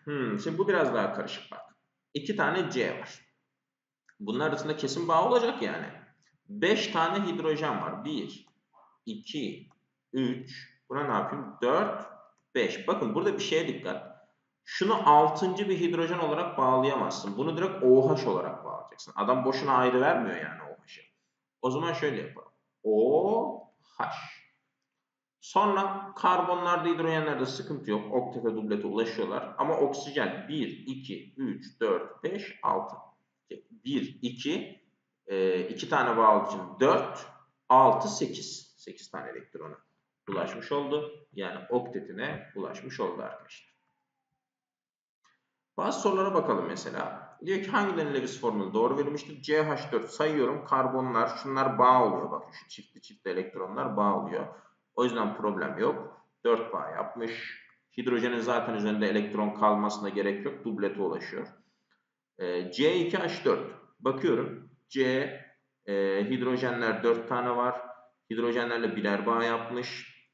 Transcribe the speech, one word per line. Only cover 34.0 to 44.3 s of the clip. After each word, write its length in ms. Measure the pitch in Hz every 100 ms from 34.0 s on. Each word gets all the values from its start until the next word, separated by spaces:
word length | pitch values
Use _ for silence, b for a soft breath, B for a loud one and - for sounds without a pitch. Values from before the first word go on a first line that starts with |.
| - -
iki, 640 | 120 - 143 170 - - _ _ _ _ -
e, 340 | 95 95 90 -
iki 200 | - -
tane 280 | 147 120 113
bağ 240 | 110 107
olduğu 80 | -
için 120 | 98 90 -
dört, 460 | 135 117 - - - - _ _ -
altı, 400 | 131 - - 214
sekiz. 680 | - 143 123 - - - _
Sekiz 340 | - - -
tane 200 | 78 -
elektrona 440 | - - 78 78 - _ _ _ _ -
ulaşmış 440 | 101 - 117 -
oldu. 540 | 143 135 151 - - _
Yani 260 | 98 92 95 -
oktetine 800 | 120 - 92 - 95 139 147 - 101
ulaşmış 440 | 82 - 131 131
oldu 220 | 95 82
arkadaşlar. 500 | - - - - _ _ _ _ _ _ _